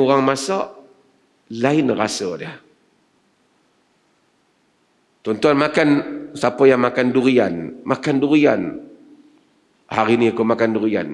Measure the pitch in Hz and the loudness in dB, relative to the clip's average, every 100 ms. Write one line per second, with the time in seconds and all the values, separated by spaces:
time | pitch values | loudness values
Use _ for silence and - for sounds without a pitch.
0 | 135 139 131 135 - 190 - - - _ | 2 2 2 -2 -4 -6 -6 -14 -20 _
1 | _ _ _ _ - 113 127 156 131 104 | _ _ _ _ -16 -4 0 2 0 0
2 | 104 - 95 78 82 - _ _ _ _ | -2 -4 -6 -8 -12 -16 _ _ _ _
3 | _ _ _ _ _ _ _ _ _ _ | _ _ _ _ _ _ _ _ _ _
4 | _ _ _ _ _ _ _ _ _ _ | _ _ _ _ _ _ _ _ _ _
5 | _ _ 110 107 151 139 151 165 151 143 | _ _ -6 0 2 2 0 2 2 2
6 | - - - - 120 - 135 127 123 131 | -2 -10 -14 -4 -4 4 4 4 2 0
7 | 127 131 127 123 98 85 80 - - 135 | 0 2 2 4 2 -2 -8 -8 -6 -4
8 | 151 135 143 151 139 104 85 - - - | -2 0 2 4 4 2 -2 -8 -14 -20
9 | - - _ _ _ _ _ _ - 113 | -20 -20 _ _ _ _ _ _ -8 -2
10 | 110 117 117 101 113 113 113 110 110 101 | 2 2 2 0 0 0 0 0 -2 -2
11 | 76 | -6